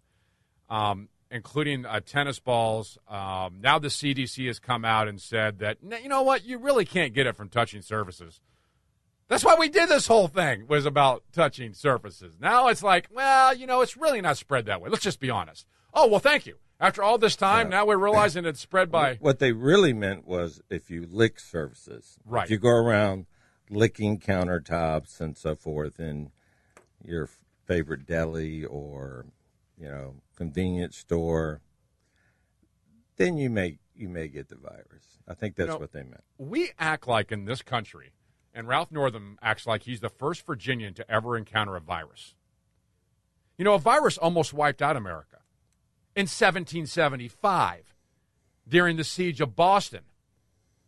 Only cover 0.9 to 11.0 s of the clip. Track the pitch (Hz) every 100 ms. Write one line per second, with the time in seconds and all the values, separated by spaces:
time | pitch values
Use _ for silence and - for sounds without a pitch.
0.9 | 98 107 _ _ 123 - 143 147 135 123
1.9 | 110 - 143 143 127 - 120 113 110 107
2.9 | - _ 101 95 92 92 92 123 156 147
3.9 | - 147 135 123 - 127 113 - 120 113
4.9 | 110 107 101 - 113 107 98 104 110 185
5.9 | 226 269 269 262 262 214 247 269 262 170
6.9 | 180 147 117 127 104 101 120 113 101 -
7.9 | 107 95 - 82 - _ _ _ _ _
8.9 | _ _ _ _ 269 427 330 320 302 339
9.9 | 339 - 226 175 180 156 107 117 147 139
10.9 | 139